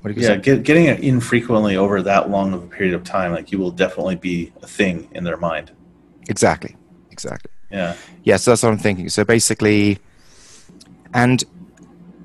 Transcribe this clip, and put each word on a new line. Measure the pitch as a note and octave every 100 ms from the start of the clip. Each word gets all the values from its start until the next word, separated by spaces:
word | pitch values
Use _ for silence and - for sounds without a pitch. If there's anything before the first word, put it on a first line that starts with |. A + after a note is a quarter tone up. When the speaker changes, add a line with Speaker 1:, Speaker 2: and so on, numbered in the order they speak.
Speaker 1:
what | G#2
are |
you | G#2
Speaker 2:
yeah, | A#2
Speaker 1:
gonna | G2
say?" | C3+ C3
Speaker 2:
get-, |
getting | - D#3+ D#3+
it | A#2
infrequently | C#3+ B2+ A#2 A#2+ A2+ A2+ G#2 F#2+
over | G2+ G2+
that | F#2 G2 -
long | G2 G2
of | F2+
a | F2
period | - F#2+
of | F2
time, | F2+ G2 F2+
like, | E2+ D2+
you | G2
will | F2+
definitely | F2 F#2 - E2+ F2+
be | F2+ F2 E2+ -
a | -
thing | - G2 E2 D#2
in | -
their | F2 D#2+
mind. | E2+ D#2+ - - - _ _ _ -
Speaker 1:
Exactly. | G#2 G#2+ D#2 - - _ - _
Exactly. | - B1+ - - - -
Speaker 2:
Yeah. | G2 F2 E2+ - -
Speaker 1:
Yeah, | - G2
so | -
that's | A#2
what | A#2
I'm | G#2+
thinking. | G#2+ F#2 E2+
So | - G#2
basically, | A#2 - A2 G#2+ G#2 G#2 G2 - _ _ - - - - - - - -
and | A#2+ B2 B2+ - - - _ - - - -